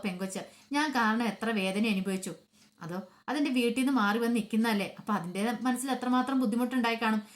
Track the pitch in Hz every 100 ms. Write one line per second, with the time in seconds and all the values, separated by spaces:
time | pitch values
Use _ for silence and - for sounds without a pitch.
0 | 202 180 190 190 - - - 285 302 254
1 | 220 226 226 190 220 214 190 196 226 190
2 | 190 185 185 165 _ _ - - 165 180
3 | 214 - - 294 285 247 240 240 254 254
4 | 202 220 233 240 208 220 226 208 180 -
5 | - 202 175 190 226 220 247 240 269 254
6 | 247 254 254 262 240 233 247 254 233 226
7 | 226 220 -